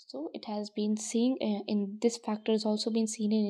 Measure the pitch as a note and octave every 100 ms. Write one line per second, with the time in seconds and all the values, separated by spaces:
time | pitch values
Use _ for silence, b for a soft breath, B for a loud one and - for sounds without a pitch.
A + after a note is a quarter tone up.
0 | - C4 D#4+ A3 - G#3 G#3 - G#3+ G#3+
1 | - A3+ B3 C4 A3 G3+ - G#3 G3 G#3+
2 | A#3+ A#3 - G#3+ A3 A3 A3 G#3+ A#3 A3+
3 | A3 - G#3 A3 G#3